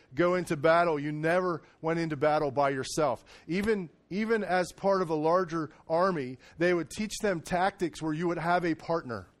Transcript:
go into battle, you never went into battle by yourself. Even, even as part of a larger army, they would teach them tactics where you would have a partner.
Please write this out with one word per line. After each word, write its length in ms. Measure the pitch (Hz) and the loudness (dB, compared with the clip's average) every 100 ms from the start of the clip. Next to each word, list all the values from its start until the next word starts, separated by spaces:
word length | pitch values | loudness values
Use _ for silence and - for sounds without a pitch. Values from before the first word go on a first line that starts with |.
| - | -8
go 220 | - 175 180 | 0 2 2
into 220 | 170 151 | -2 2
battle, 420 | 160 170 175 151 | 4 6 4 0
you 140 | 147 | -4
never 480 | 151 160 180 185 156 - _ | -2 0 0 0 -4 -8 _
went 200 | 160 165 | -4 -2
into 180 | 165 147 | -2 0
battle 340 | 151 151 147 | 2 2 0
by 200 | 127 139 | 2 0
yourself. 520 | 135 123 - 147 113 - - - | 0 -4 0 0 0 -8 -16 -6
Even, 420 | 180 208 208 170 _ - | -2 0 -2 -4 _ -8
even 340 | 185 220 226 | -4 0 0
as 300 | 180 185 180 | 0 0 -2
part 280 | - 196 190 | -2 0 2
of 80 | 165 | 0
a 60 | 156 | 0
larger 540 | 156 180 170 165 151 - - | 2 2 2 -4 -6 -10 -2
army, 500 | 165 190 165 127 127 - - | 2 2 0 -4 -10 -12 0
they 160 | 175 | 2
would 160 | 175 151 | 2 -2
teach 280 | - 214 - | -6 -6 -2
them 180 | 208 170 | -2 -2
tactics 600 | - 175 190 - 165 - | -2 0 0 0 -6 -4
where 120 | 156 | -6
you 140 | 151 175 | -2 -2
would 120 | 170 | -2
have 260 | 165 180 175 | 0 0 0
a 100 | 156 | -4
partner. 520 | - 165 131 107 92 _ | -2 -4 -4 -10 -12 _